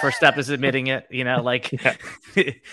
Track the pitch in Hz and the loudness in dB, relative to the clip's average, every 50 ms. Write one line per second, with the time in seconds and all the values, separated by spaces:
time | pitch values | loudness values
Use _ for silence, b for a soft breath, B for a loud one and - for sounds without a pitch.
0 | 143 139 - - 165 143 139 143 131 131 143 127 135 135 131 135 127 131 131 131 | 0 0 2 4 4 4 4 4 0 -2 -2 0 0 0 0 0 0 -2 -4 -4
1 | - - - 127 127 123 127 123 120 123 123 123 - - 135 127 - 131 - - | -6 -8 -6 -4 -2 0 0 0 0 0 -2 -2 -2 -4 -4 -2 0 0 -2 -2
2 | - - - - - - - 196 180 123 113 - B B | -6 -18 -18 -20 -18 -4 0 0 0 0 -2 -10 B B